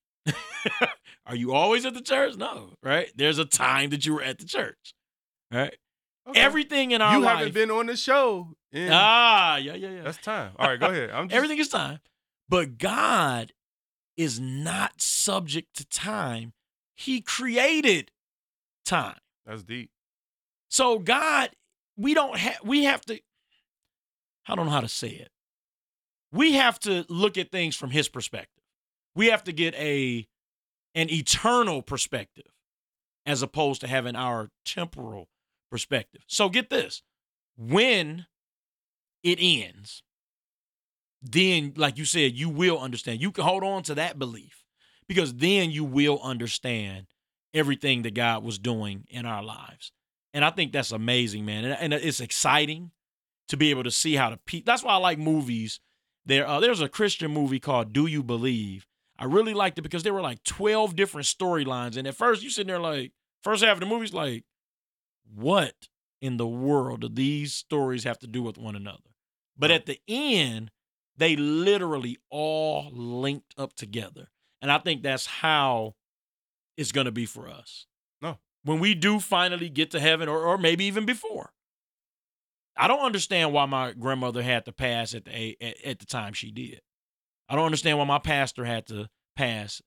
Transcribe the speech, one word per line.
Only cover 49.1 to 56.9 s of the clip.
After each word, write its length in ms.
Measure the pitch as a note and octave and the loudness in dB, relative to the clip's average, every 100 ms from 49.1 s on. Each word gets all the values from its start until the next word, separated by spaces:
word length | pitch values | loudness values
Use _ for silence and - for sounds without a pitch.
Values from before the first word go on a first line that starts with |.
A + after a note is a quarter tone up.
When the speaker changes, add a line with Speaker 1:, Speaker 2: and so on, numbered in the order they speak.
| B2 A#2 | -12 -8
Speaker 1:
our 180 | G#2+ | -8
lives. 480 | G#2+ G#2+ - - - - _ _ _ | -10 -14 -18 -18 -20 -20 _ _ _
And 100 | C#3+ | 0
I 60 | D3+ | 0
think 240 | D#3+ C#3 | 2 -2
that's 180 | C#3 - | 0 -2
amazing, 540 | A2 A2+ B2 A#2 G#2 G#2 | -2 0 2 0 -4 -6
man. 180 | G#2+ | -6
And, 300 | B2 C#3 D#3+ | -4 -4 -2
and 0 | |
it's 260 | D3 D#3 B2+ | -2 -2 -4
exciting 720 | A#2+ - C#3+ D3 D3 D#3+ F3 _ _ _ _ _ - | -6 0 4 4 2 -4 -12 _ _ _ _ _ -8
to 80 | C#3 | 2
be 120 | D3+ | 2
able 140 | D3+ | 4
to 80 | B2+ | 0
see 240 | - D#3+ C#3+ | 0 2 2
how 160 | A#2+ | 0
the 60 | G2 | -2
pe-, 260 | - E3+ | -10 -4
that's 200 | A#3 A#3+ | 0 2
why 100 | B3+ | 4
I 40 | G3 | 4
like 220 | F3+ D#3 | 4 2
movies. 600 | D#3 D#3 B2+ A2+ A2 - _ _ _ _ - | 0 0 0 -4 -6 -10 _ _ _ _ 2
There, 220 | C3+ C#3+ | 2 4
uh, 120 | D3 | 2
there's 220 | A#3+ G#3 | 2 2
a 80 | |
Christian 420 | C#3+ | -2